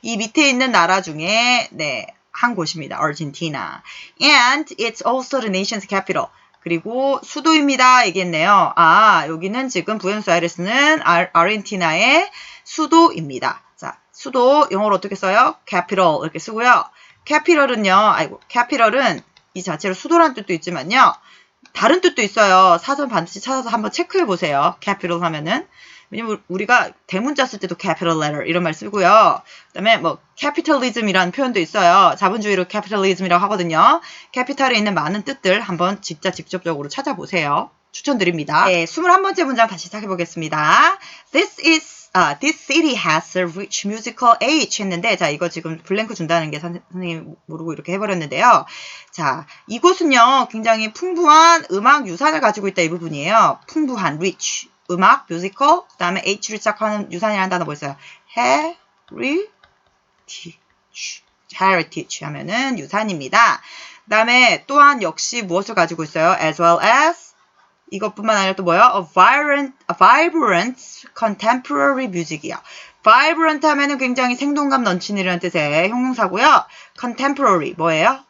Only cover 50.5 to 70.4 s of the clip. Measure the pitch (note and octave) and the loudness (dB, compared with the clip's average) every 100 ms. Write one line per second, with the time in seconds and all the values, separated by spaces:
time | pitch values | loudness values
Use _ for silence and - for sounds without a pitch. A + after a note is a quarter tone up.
50.5 | A3 A3 A3 A3 A3 F4+ E4+ E4 D#4 E4 | -4 0 0 -2 -6 -6 0 6 8 8
51.5 | E4+ - F#3+ A#3 D4 G#3+ E3+ D4 D#4 A#3 | 4 0 0 4 2 0 -2 -2 2 0
52.5 | G#3 G3 F#3+ E3 F3 E3 D3 D#3 A3 F3 | 0 -4 -2 -2 -2 -8 -6 0 2 2
53.5 | - - D#4 C#4+ A#3 F3 D3+ F#3 F3+ - | 0 -8 -4 -4 -2 -4 -2 -6 -4 -8
54.5 | - - _ _ F3+ F#3+ C4+ - E3+ F#3+ | -10 -14 _ _ 0 2 2 -2 -10 -10
55.5 | - C#4+ F4 - _ F3 F#3+ - G#3 - | -2 2 2 -2 _ -4 -4 -4 -6 -6
56.5 | G#3+ A3 G#3 A3 G#3 G3+ F3 A3 G#3 F#3+ | -4 -4 -4 -4 -6 -8 -6 -4 -2 -2
57.5 | F3+ D#3 D3 C#3+ C#3 - - _ - B3 | -4 -6 -8 -12 -12 -20 -20 _ -4 0
58.5 | C#4 D#4+ F4 _ _ _ - B3 D#4+ G#4+ | 0 -2 -10 _ _ _ -8 -4 -4 -6
59.5 | _ _ _ _ _ _ _ _ - E3+ | _ _ _ _ _ _ _ _ -20 -20
60.5 | _ _ _ _ - - - _ _ _ | _ _ _ _ -14 -14 -14 _ _ _
61.5 | - G3 F#3 D#3+ - - - D3+ D3 C#3+ | -2 2 2 -2 -10 -12 -12 -12 -12 -6
62.5 | A3+ C4+ A3+ C#3 G3+ A3 E3+ C3 G3+ A3+ | -4 -4 -6 -6 -4 -4 -6 -2 2 2
63.5 | C3 - - - - _ G#3+ A#3 B3 A#3+ | 0 -8 -20 -20 -20 _ 0 2 4 4
64.5 | F3+ - C#4+ C#4+ C4+ F3+ - - A#3+ G3 | 2 0 4 6 4 -4 -6 -8 -6 -4
65.5 | F3 G3+ G3+ E3+ E3 D3+ E3 E3 F#3 D#3 | -4 -2 0 0 -2 -8 0 0 2 -2
66.5 | D3+ E3+ E3+ G#3 B3+ D#4 F4 - _ _ | 2 2 4 4 4 2 -2 -14 _ _
67.5 | _ _ _ _ G3 G#3 G#3+ G#3+ G#3 F#3+ | _ _ _ _ -8 -8 -6 -2 0 0
68.5 | F#3+ F3 E3+ A#3+ G3 E3 - G3 C#4 D4 | -2 0 6 6 4 -2 4 6 4 0
69.5 | C#4+ C#4 _ - F3 F#3+ C4+ E4+ E4 | -2 -2 _ -10 4 6 6 4 2